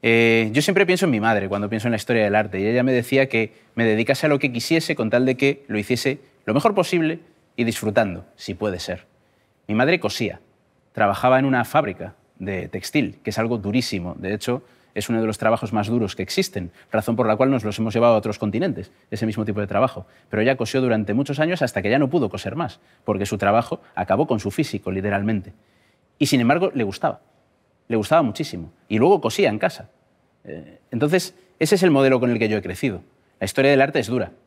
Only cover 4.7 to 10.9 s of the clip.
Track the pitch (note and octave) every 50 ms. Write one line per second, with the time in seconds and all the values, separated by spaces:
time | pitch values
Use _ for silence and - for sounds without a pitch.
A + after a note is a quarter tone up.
4.7 | E3 E3 D#3+ - D#3+ - A#2 A2 A2 B2 C3 C3 C3 C3 C#3 C#3 C#3 C#3 - -
5.7 | G#2+ B2 G#2 - B2+ A#2+ - C#3 C3 - - _ _ _ _ - A2 C#3+ - A3+
6.7 | G3+ G3+ F3 - - F3 D#3+ D#3+ D#3+ E3+ - _ _ _ _ _ _ - A#2+ A#2
7.7 | A2 - - A2 G2+ A#2+ A2 G2 F2+ E2+ E2+ - _ _ - - F#2+ E2+ G#2+ G#2+
8.7 | F#2 F2 - - F2+ F2+ - _ _ _ _ _ _ _ _ _ _ _ _ -
9.7 | G#2+ A2 B2+ D3 F3 F3 - G#2+ - - A#2+ G2+ - - _ _ _ _ _ _
10.7 | _ _ _ _